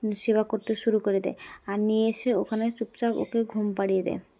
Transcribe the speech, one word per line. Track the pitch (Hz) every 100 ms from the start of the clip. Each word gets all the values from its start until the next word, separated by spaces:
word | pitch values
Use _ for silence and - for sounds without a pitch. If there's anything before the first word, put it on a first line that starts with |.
| 220 208
সেবা | - 214
করতে | 214 214 - 214
শুরু | - 220
করে | 208 196
দেয় | 190 190 - - -
আর | 202
নিয়ে | 214 214 220
এসে | 220 254 214
ওখানে | 202 220 226
চুপচাপ | 233 214 - 233 226
ওকে | 214 233
ঘুম | 226 214 208
পাড়িয়ে | 196 196 190
দেয়। | 180 175 - _